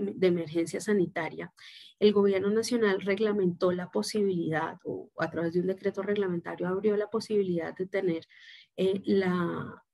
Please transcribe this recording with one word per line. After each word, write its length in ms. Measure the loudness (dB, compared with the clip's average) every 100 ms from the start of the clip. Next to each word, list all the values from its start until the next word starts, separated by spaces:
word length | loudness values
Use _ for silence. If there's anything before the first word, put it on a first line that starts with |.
| 0 2
de 120 | 2
emergencia 540 | 2 0 -2 -2 -4
sanitaria, 720 | 0 2 2 -2 -6 -8 -12 -16 -20 -20 -20 _
el 140 | 4
gobierno 360 | 6 4 2 0
nacional 500 | 0 0 2 2 2
reglamentó 720 | 0 0 0 2 0 2 0
la 200 | 0 -2
posibilidad, 880 | -4 -2 0 0 0 0 -2 -2 -6
o 280 | -8 -10 -10 -6
a 100 | -4
través 240 | -2 -2
de 60 | 0
un 80 | 0
decreto 340 | -2 -4 -4
reglamentario 640 | -2 0 0 -2 -6 -6 -4
abrió 300 | 0 0 0
la 140 | -2
posibilidad 680 | -4 0 0 0 -2 -4 -6
de 80 | -4
tener, 400 | -2 0 -2 -6 -20 -20 -20 -14 -2
eh, 280 | 0 0 2
la, 800 | 2 2 0 -2 -4 -8 -14 _